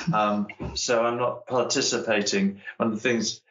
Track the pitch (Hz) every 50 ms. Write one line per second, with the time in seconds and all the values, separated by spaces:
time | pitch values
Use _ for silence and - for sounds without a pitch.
0 | - 170 135 107 107 104 104 104 101 - - - - - - - - - 120 113
1 | 117 120 120 120 123 120 - - - - 123 131 131 - - 139 - - 127 110
2 | - 117 107 104 101 - 104 98 98 98 - - - - - - 117 110 104 107
3 | - 127 120 113 104 - - - _ _